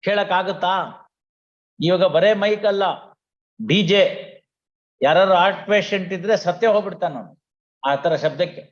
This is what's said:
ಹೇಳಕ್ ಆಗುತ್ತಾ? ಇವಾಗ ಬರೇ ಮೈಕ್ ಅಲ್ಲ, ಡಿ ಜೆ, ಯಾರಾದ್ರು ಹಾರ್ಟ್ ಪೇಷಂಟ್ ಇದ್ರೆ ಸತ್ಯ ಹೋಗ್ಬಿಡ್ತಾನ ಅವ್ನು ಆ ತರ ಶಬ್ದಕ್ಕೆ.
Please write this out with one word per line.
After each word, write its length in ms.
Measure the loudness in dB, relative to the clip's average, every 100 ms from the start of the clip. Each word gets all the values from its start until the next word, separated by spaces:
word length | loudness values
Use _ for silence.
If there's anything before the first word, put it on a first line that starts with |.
ಹೇಳಕ್ 320 | -2 -2 0 -2
ಆಗುತ್ತಾ? 360 | -2 -4 -2 -2 -6 -12 _ _ _ _ _ _ _ _
ಇವಾಗ 260 | 0 2 2
ಬರೇ 160 | 4 2 2
ಮೈಕ್ 220 | 0 0 0
ಅಲ್ಲ, 140 | 0 -2 -4 -12 _ _ _ _ _
ಡಿ 180 | -2 0 4
ಜೆ, 120 | 4 4 0 -14 -20 _ _ _ _ _ _
ಯಾರಾದ್ರು 360 | 2 4 4 4
ಹಾರ್ಟ್ 220 | 2 0 0
ಪೇಷಂಟ್ 400 | 0 0 -4 -4 -8
ಇದ್ರೆ 180 | -2 -2 0
ಸತ್ಯ 260 | 0 2
ಹೋಗ್ಬಿಡ್ತಾನ 400 | 2 -2 -6 -6 -6
ಅವ್ನು 140 | -16 _ _ _ _ _
ಆ 100 | -4 -2
ತರ 100 | -2 -2
ಶಬ್ದಕ್ಕೆ. 380 | -2 -4 -6 -6 -20